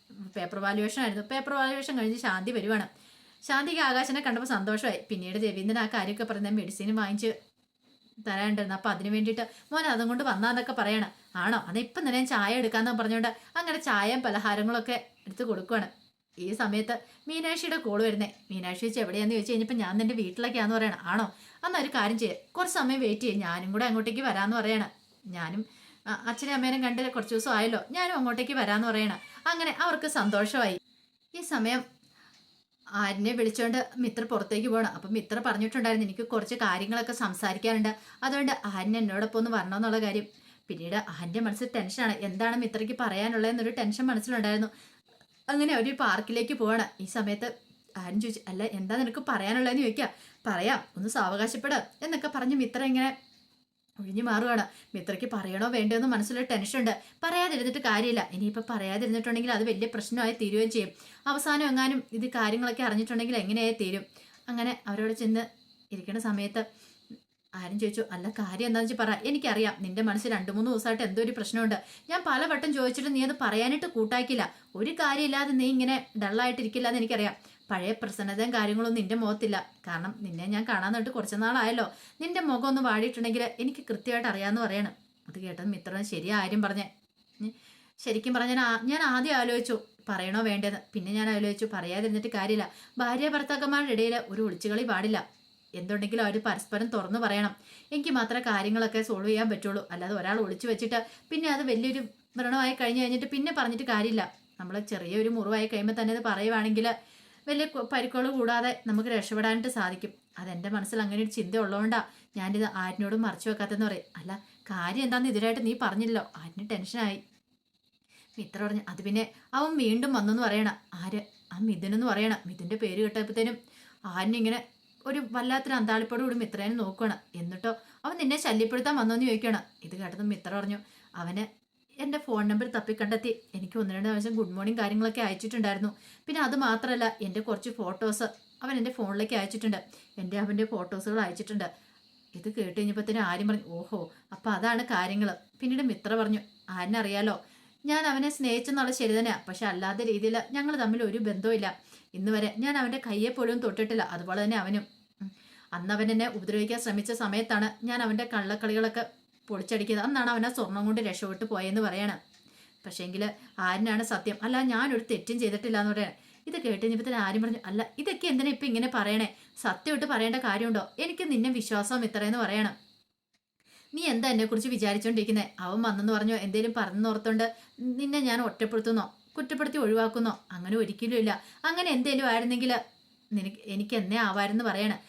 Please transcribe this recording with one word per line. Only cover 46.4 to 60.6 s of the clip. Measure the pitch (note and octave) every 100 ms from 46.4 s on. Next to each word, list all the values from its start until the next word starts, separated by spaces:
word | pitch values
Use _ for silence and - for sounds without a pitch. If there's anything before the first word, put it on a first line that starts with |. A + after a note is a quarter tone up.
| A#3
പോവാണ്. | C#4 A3 A3 G#3 -
ഈ | F#3+
സമയത്ത് | A#3+ G#3 G3+ A#3 - - _ _ -
ആര്യൻ | F3+ G3
ചോദിച്ചു, | A3+ G#3+ -
"അല്ല, | F#3 A3
എന്താ | G3 F#3+ A#3
നിനക്ക് | B3+ B3+ C4
പറയാനുള്ളതെന്ന്?" | A3 G3 B3 B3+ B3
ചോദിക്കുക. | C4 G#3+ B3+ - - - A#3
"പറയാം, | F#3 G3+ B3+ - -
ഒന്ന് | G3+
സാവകാശപ്പെട്" | A#3 F#3+ G3+ A3 A3+ C#4 G3 - -
എന്നൊക്കെ | D#4 D#4 D4 C#4
പറഞ്ഞ് | B3+ C#4
മിത്ര | B3 B3+
ഇങ്ങനെ | C4+ B3+ C4 C4 - - _ _ _ _ _ -
ഒഴിഞ്ഞു | F#3+ G3
മാറുകയാണ്. | A#3+ G#3+ A#3+ A#3 G3 - -
മിത്രയ്ക്ക് | F#3+ F3 F#3+ B3
പറയണോ | G#3+ F#3+ F#3+ A#3
വേണ്ടയോ | A#3+ G#3+ A3+
എന്ന് | B3+
മനസ്സിലൊരു | A3+ G#3 B3 B3+
ടെൻഷനുണ്ട്. | A3 G3+ C4 A3+ - - -
പറയാതിരുന്നിട്ട് | E4 F4 F4+ D4 B3 C4
കാര്യമില്ല. | B3+ G#3 A#3+ A#3 F3+
ഇനിയിപ്പോൾ | F#3 G#3 G#3+ A3+
പറയാതിരുന്നിട്ടുണ്ടെങ്കിൽ | A3+ F#3+ G3+ B3 A3+ A3+ A#3 B3
അത് | A3
വലിയ | A3+ G3 A3+
പ്രശ്നമായി | A#3 G#3 A#3+ A3+
തീരുകയും | A#3 G#3+ G#3